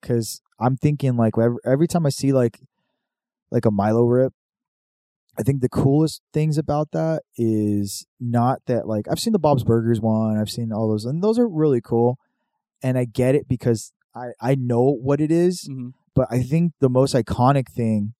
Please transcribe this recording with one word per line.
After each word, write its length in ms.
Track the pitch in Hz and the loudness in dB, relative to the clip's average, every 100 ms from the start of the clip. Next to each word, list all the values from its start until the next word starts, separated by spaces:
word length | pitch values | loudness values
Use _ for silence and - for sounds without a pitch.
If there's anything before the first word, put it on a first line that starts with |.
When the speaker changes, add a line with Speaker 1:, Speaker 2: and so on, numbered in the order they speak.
Speaker 1:
'cause 400 | - 120 107 - _ _ | -2 -2 -2 -10 _ _
I'm 160 | 120 131 | -2 0
thinking, 400 | 147 147 131 120 | 0 0 -2 2
like, 200 | 113 107 | 2 2
every, 220 | 117 120 | 0 0
every 240 | - 135 165 | -2 0 2
time 180 | 175 151 | 0 -2
I 40 | |
see, 220 | - 135 | -2 0
like, 280 | 135 120 - _ _ _ _ _ _ _ _ _ | 2 0 -2 _ _ _ _ _ _ _ _ _
like, 140 | 120 | 0
a 60 | 117 | 0
Milo 340 | 101 104 113 | 0 0 2
rip, 280 | 120 123 131 _ _ _ _ _ _ _ _ _ _ - | 2 2 0 _ _ _ _ _ _ _ _ _ _ -4
I 40 | |
think 180 | 110 139 | -2 0
the 80 | 123 | -2
coolest 520 | - 143 143 160 - _ | 0 2 2 0 -4 _
things 260 | 156 156 151 | -2 -2 -2
about 320 | 143 147 151 | -2 -4 -4
that 300 | 165 160 160 - - | -4 -2 -4 -8 -4
is 720 | 117 110 104 101 98 - - _ | -2 0 0 -2 -4 -8 -16 _
not 400 | 123 120 123 131 - | -2 0 0 -2 -2
that, 200 | 120 - | -4 -2
like, 180 | 107 104 | -6 -4
I've 120 | - | -4
seen 120 | - | -2
the 60 | 214 | 0
Bob's 240 | 151 143 | 0 0
Burgers 360 | 113 117 113 117 | 2 0 2 0
one, 360 | 110 110 110 107 | 0 0 0 -2
I've 120 | 104 | -4
seen 220 | - 113 | -6 -6
all 160 | 107 110 | -4 -2
those, 160 | 107 | -2
and 180 | 113 156 | -4 -2
those 160 | 202 226 | 0 0
are 100 | 240 | 0
really 320 | 156 156 127 | 0 2 0
cool, 380 | - 117 120 131 _ _ _ _ _ _ | 0 2 2 0 _ _ _ _ _ _
and 140 | 131 127 | -2 -2
I 60 | |
get 300 | 123 107 123 | -2 0 2
it 120 | 143 - | 2 0
because 440 | 127 127 110 - _ _ | -2 0 -2 -4 _ _
I, 160 | 117 123 127 | -14 -14 -8
I 140 | 120 135 | -2 -2
know 260 | 123 120 127 | 0 2 2
what 300 | 139 127 143 | 0 -2 -2
it 100 | 151 | 0
is, 380 | 165 175 180 - | 2 2 -2 -10
Speaker 2:
Mm-hmm. 220 | 131 123 - _ | -12 -12 -14 _
Speaker 1:
but 140 | - 127 | -2 0
I 120 | 123 | 0
think 300 | 123 160 170 - | 0 0 0 2
the 80 | 131 | 2
most 260 | 123 135 | 4 2
iconic 540 | 131 110 - 123 139 120 | 2 0 2 4 4 0
thing 460 | - 117 107 107 - | -4 0 0 -2 -8